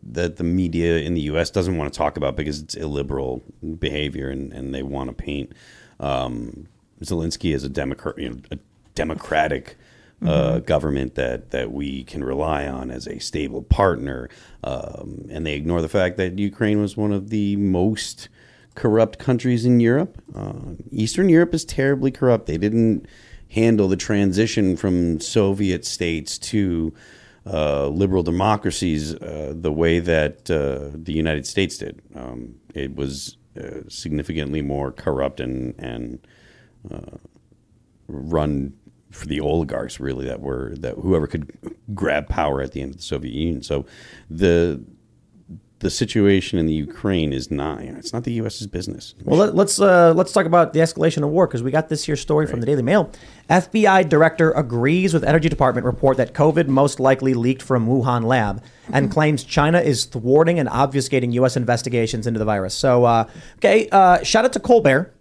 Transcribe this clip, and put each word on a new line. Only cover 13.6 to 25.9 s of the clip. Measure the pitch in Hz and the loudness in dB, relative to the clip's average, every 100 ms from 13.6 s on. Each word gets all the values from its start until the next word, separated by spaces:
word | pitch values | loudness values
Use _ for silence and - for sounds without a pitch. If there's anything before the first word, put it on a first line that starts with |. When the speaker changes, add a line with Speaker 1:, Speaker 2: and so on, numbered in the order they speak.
Speaker 1:
partner. | - - 98 65 69 65 62 - - - | -2 2 4 2 -4 -8 -12 -18 -20 -12
Um, | - 65 - - - - - | -10 -8 -10 -14 -14 -14 -14
and | 78 | -8
they | 80 | -6
ignore | 73 78 87 | -4 -2 -2
the | 80 | 0
fact | 104 92 87 | 0 0 -2
that | 92 92 | -4 -2
Ukraine | 101 - 110 104 | -6 -2 0 0
was | 104 101 | -2 -2
one | 104 | -2
of | 101 101 | -2 -2
the | 107 101 101 | -2 -2 0
most | 101 92 98 110 - - - _ _ _ _ | 0 2 0 0 -8 -12 -20 _ _ _ _
corrupt | - 123 107 113 - | -4 0 2 2 0
countries | - 120 127 120 123 | -2 0 0 0 4
in | 120 | 4
Europe. | 117 131 190 - - | 4 2 0 -8 -18
Uh, | 98 98 - - - - | -12 -12 -12 -14 -14 -10
Eastern | - 110 - 190 | -4 -2 2 6
Europe | 165 170 | 6 6
is | 165 | 0
terribly | - - 135 139 135 | -4 -2 0 2 -2
corrupt. | - 131 113 - | 2 2 2 0
They | 80 | -2
didn't | 104 113 113 104 - - - - - | 0 2 2 2 -4 -20 -20 -20 -6
handle | 110 113 113 95 | 2 4 4 2
the | 95 | 0
transition | - 104 98 90 110 - 95 90 | 0 2 2 2 0 2 0 0
from | 98 90 85 80 | 0 2 2 -2
Soviet | - 113 98 98 98 90 | -2 0 2 0 -2 -2
states | - | -6